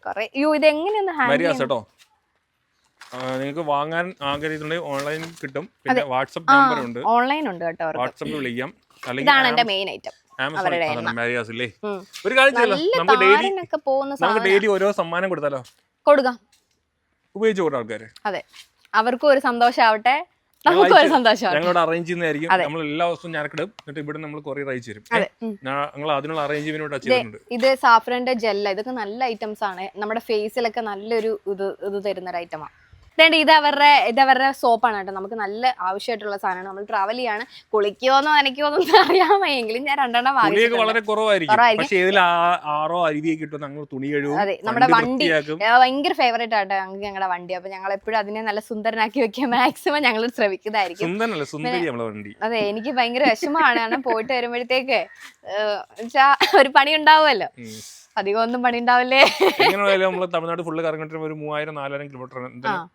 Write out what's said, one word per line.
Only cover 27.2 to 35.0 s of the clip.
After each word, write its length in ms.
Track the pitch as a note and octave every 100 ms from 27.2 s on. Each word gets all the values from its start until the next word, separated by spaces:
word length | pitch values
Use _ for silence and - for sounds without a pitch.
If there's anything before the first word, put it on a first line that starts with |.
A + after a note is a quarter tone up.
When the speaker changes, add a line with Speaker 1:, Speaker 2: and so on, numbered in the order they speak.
| - - _ A#3+
Speaker 1:
ഇത് 120 | C4 C4
സാഫ്രന്റെ 500 | C4 A3+ A3+ B3 B3 B3+
ജെല്ല, 240 | A3 G3+ G3+
ഇതൊക്കെ 200 | G3 G#3+ B3
നല്ല 180 | G3+ A3+ B3+
ഐറ്റംസ് 320 | A3 G#3+ G#3+ G#3
ആണ്. 160 | F#3 F#3+ F#3+
നമ്മുടെ 220 | G#3 A3 -
ഫേസിലൊക്കെ 560 | G#3+ G#3+ B3+ A#3 A3+ A3
നല്ലൊരു 420 | G3 G#3+ A3+ A3 A3 -
ഇത്, 120 | F#3+ G3 - G3
ഇത് 100 | G3+ G3
തരുന്ന 220 | F#3 F3+
ഒരു 60 | F3
ഐറ്റമാണ്. 320 | E3+ D#3 D3 _ _ _ _ -
ഇതേണ്ട, 180 | D#4+ D#4+
ഇത് 60 | D4+
അവരുടെ, 420 | D#4 D4 C#4+ C#4+ C#4+ A3+
ഇത് 80 | A#3+
അവരുടെ 240 | C4 B3+ C4+ C4+
സോപ്പാണ് 380 | B3+ A#3 A#3+
കേട്ടോ. 160 | G#3